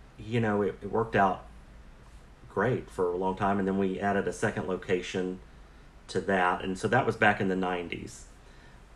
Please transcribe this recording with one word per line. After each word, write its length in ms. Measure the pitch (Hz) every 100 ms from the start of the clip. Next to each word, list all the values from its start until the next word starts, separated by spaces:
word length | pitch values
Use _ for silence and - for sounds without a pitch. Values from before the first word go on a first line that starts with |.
| - -
you 220 | 107 117
know, 200 | 110 101
it, 140 | 98 -
it 100 | 101
worked 240 | 107 113 107
out 300 | 95 - - - - - - - - - - - -
great 360 | 98 101 64 -
for 220 | - 90
a 60 | 90
long 180 | 95 95
time, 240 | 98 101
and 80 | 95
then 100 | 98
we 220 | 98 92
added 280 | 101 98 90
a 60 |
second 340 | - 107 107 90
location 720 | 90 - 90 - 92 92 92 - - - - - - -
to 120 | 95
that, 420 | 98 95 90 92
and 140 | 95 92
so 100 | 104
that 180 | 113 113
was 100 | 110
back 240 | 107 101
in 60 | 95
the 80 | 92
nineties. 720 | 90 90 85 78 76 - - - - - - - -